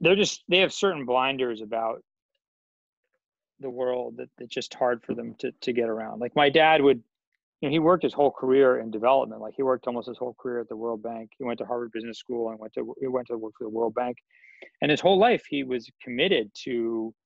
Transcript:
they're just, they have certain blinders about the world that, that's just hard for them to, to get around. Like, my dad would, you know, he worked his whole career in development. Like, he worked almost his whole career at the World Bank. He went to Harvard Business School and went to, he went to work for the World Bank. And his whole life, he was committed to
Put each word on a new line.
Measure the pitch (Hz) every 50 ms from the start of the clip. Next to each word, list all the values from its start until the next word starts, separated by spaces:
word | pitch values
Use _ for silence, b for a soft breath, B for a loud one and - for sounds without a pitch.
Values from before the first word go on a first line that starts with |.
they're | 165 165 196
just, | 202 208 - - - _ -
they | 175 185
have | 185 147
certain | - - 202 196 175 147 131
blinders | 120 123 127 131 135 139 131 127 120 113 107
about | 110 104 113 113 113 113 120 - - _ _ _ _ _ _ _ _ _ _ _ _ _ _ _ _ _ _ _ _ _ _ _ _ _ _ _ _ _ _ _
the | 139 131
world | 120 127 127 127 123 123 120 120 117 120
that, | 127 139 _
that's | - 127 117
just | - 127 - - -
hard | - 131 123 123 117 -
for | - 110
them | 117 117 117 113 -
to, | - 123 - _
to | - 131
get | 117 120 117 113
around. | 110 110 110 110 110 110
Like, | 120 123 -
my | 151 147 143
dad | 139 160 156 160 160 151
would, | 139 139 131 120 - _ _ _ _ _ _ _ _ _ _ _
you | 156 139
know, |
he | 147 165
worked | 156 165 180 165
his | - 120
whole | - 143 147 131
career | - - 135 131 131 135 139 127 127 123
in | 113 113
development. | 107 107 113 127 135 135 123 110 110 110
Like, | 107 110 -
he | -
worked | 135 131 127 123 -
almost | 123 120 120 110 127
his | 110 -
whole | 123 123 113
career | - - 127 120 120
at | 113 110
the | 117
World | 107 113 117 113 107
Bank. | 107 117 113 113 113 104 _ -
He | 131
went | 120 117 113
to | 113
Harvard | 101 120 120 120 113
Business | 113 113 113 117 107 -
School | - - 123 117 113 113
and | 110 110
went | 110 110 -
to, | 127 117 113 - -
he | 135
went | 131 127 127 120 -
to | 120 110
work | 110 110 -
for | - 120
the | 110
World | 110 113 117 113 110
Bank. | 123 123 123 120 - _ B B B B B B B B B B B
And | 143 147
his | 151 -
whole | - 180 196 185
life, | 214 247 220 143 - -
he | 151 143 135
was | 127 127 120 113 - _ _
committed | - 131 120 123 123 - - 120 107 101 - - -
to | 135 123 117 113 113 117 113 110 113 - _ _